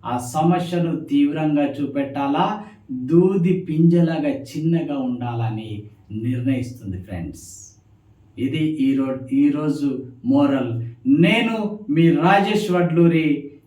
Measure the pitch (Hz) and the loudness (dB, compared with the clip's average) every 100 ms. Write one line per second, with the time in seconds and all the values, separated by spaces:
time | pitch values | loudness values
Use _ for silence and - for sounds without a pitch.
0 | 117 123 - 156 170 175 - 175 165 147 | -6 -6 -4 0 2 2 0 -2 -2 -4
1 | - 143 143 156 151 143 143 - 135 143 | -2 0 2 0 0 0 0 -4 -6 -4
2 | 135 143 135 151 202 214 - - - 127 | -6 -4 -2 0 -2 -4 -12 -20 -12 -10
3 | 127 170 185 196 175 175 - 156 170 170 | 2 4 4 2 0 0 -2 4 4 6
4 | 165 156 143 131 - 156 160 165 143 139 | 2 0 -2 -4 -8 -4 0 0 -2 -4
5 | 127 120 120 120 117 107 110 104 - - | -4 -4 -6 -4 -4 -6 -8 -12 -14 -20
6 | _ 107 120 123 127 127 - - 98 90 | _ -6 -4 -4 -2 -4 -6 -10 -10 -10
7 | - 87 78 - - - - _ _ _ | -10 -10 -10 -12 -20 -20 -20 _ _ _
8 | _ _ _ - 127 160 156 151 135 135 | _ _ _ -6 -4 -2 -2 0 0 2
9 | 131 131 131 135 143 151 151 143 143 123 | -2 -4 -2 2 2 2 -2 -2 -4 -4
10 | - - 240 277 285 135 120 - - - | -10 -8 0 2 2 0 -2 -4 -8 -6
11 | 131 147 170 220 226 220 208 - - 156 | 2 4 6 4 0 -2 -4 -8 -2 4
12 | 165 147 170 196 196 214 - 180 170 160 | 4 4 4 4 4 0 0 0 2 4
13 | 170 160 156 139 - - | 4 4 2 -2 -4 -18